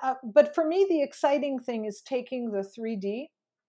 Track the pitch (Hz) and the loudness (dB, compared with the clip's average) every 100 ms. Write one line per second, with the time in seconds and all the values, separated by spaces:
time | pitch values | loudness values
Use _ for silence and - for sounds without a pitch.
0 | 262 262 226 220 - - 320 359 392 320 | -4 -4 4 6 6 2 0 2 2 2
1 | 277 - 294 285 285 262 247 233 214 208 | 0 0 0 2 0 -4 -6 -6 -6 -10
2 | - 262 - 254 233 202 196 233 226 214 | -6 -6 -4 -6 -4 -4 -6 -8 -6 -4
3 | 202 220 311 _ _ _ | -6 -6 -10 _ _ _